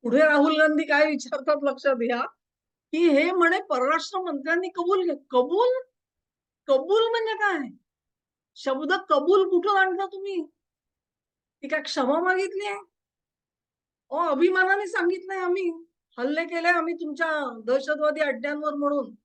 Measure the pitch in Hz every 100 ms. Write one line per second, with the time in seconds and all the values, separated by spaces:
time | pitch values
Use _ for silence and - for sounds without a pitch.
0 | 240 254 311 294 302 311 311 302 302 285
1 | 311 285 247 285 269 294 277 262 277 254
2 | 233 240 320 _ _ _ _ _ _ 311
3 | 339 277 330 370 339 381 403 262 262 320
4 | - 381 359 285 285 349 370 349 349 381
5 | 339 285 _ 254 262 370 494 508 - _
6 | _ _ _ _ _ _ - 269 320 427
7 | 453 466 440 440 415 349 262 - _ _
8 | _ _ _ _ _ - 277 269 302 381
9 | 381 294 302 392 381 349 392 392 381 359
10 | 381 392 403 370 302 _ _ _ _ _
11 | _ _ _ _ _ _ 277 311 302 311
12 | 247 311 359 370 392 392 415 403 392 _
13 | _ _ _ _ _ _ _ _ _ _
14 | _ 285 339 277 349 370 370 403 403 440
15 | 349 370 370 381 370 370 359 330 - _
16 | _ - 262 302 339 339 339 349 330 339
17 | 302 285 330 311 262 226 220 269 269 302
18 | 302 302 294 233 285 294 302 294 285 294
19 | 220 -